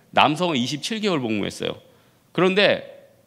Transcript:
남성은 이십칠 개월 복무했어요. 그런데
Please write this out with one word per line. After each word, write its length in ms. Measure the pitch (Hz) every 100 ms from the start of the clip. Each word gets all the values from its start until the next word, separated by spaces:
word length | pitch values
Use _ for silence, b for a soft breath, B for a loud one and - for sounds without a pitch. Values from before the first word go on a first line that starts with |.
| b
남성은 440 | 98 113 151 180 139
이십칠 440 | 120 143 - 220
개월 180 | 208 165
복무했어요. 580 | 120 107 92 - - - - b b b b
그런데 600 | - 185 190 185 95 - - - _